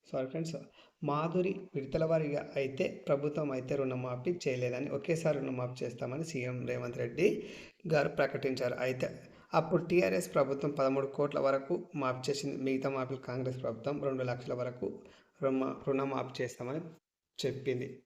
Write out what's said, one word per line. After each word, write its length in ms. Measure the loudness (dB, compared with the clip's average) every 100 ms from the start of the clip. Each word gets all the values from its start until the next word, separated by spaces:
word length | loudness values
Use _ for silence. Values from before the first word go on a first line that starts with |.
| -4
సారీ 220 | -4 -2
ఫ్రెండ్స్, 280 | -2 -4 -6 -12 -20 -20 _
మాధురి 500 | 0 0 2 2 2 -2 -4
విడతల 360 | -6 -2 0
వారీగా 380 | 4 4 2 -2 -2
అయితే 300 | -2 -2 0 0 0
ప్రభుత్వం 480 | 2 2 2 0 0
అయితే 220 | -2 0 0
రుణమాఫీ 540 | 2 0 -2 -2 0 0
చేయలేదని, 520 | 0 2 0 0 -2
ఒకేసారి 460 | -2 0 2 2 2
రుణమాఫీ 380 | 0 -2 -4 -4
చేస్తామని 480 | -6 -4 -4 -4
సీఎం 340 | -4 -4 -2 -2 -2
రేవంత్ 320 | -2 -4 -2
రెడ్డి 280 | -4 2 2 2 -6 -12 -18 _ 2
గారు 240 | 4 4
ప్రకటించారు. 680 | 2 0 2 -2 0 0 0
అయితే 280 | 0 0 -2 -4 -16 -20 0
అప్పుడు 300 | 0 4 0
టీఆర్ఎస్ 440 | 4 4 6 2 2
ప్రభుత్వం 380 | 2 2 2 0
పదమూడు 380 | 2 4 4 0
కోట్ల 300 | 0 0 2
వరకు 340 | 2 2 0 -4 -2
మాఫీ 280 | -2 0 0
చేసింది. 340 | -2 -2 -2 -2
మిగతా 280 | 0 0 0
మాఫీలు 300 | -2 -2 -6
కాంగ్రెస్ 360 | -4 -4 -2 -2
ప్రభుత్వం 380 | -4 -2 -4 0
రెండు 220 | 0 0
లక్షల 300 | 0 -2 -4
వరకు 340 | -2 -4 -4 -6 -6 -16 -20 _ _
రుణ-, 340 | 2 2 0 -2
రుణమాఫీ 520 | 0 0 0 -2 -4
చేస్తామని 480 | -4 -6 -4 -6 -6 -8 -16 _ _ _ -4
చెప్పింది. 500 | -2 -2 -2 -2 -4 -10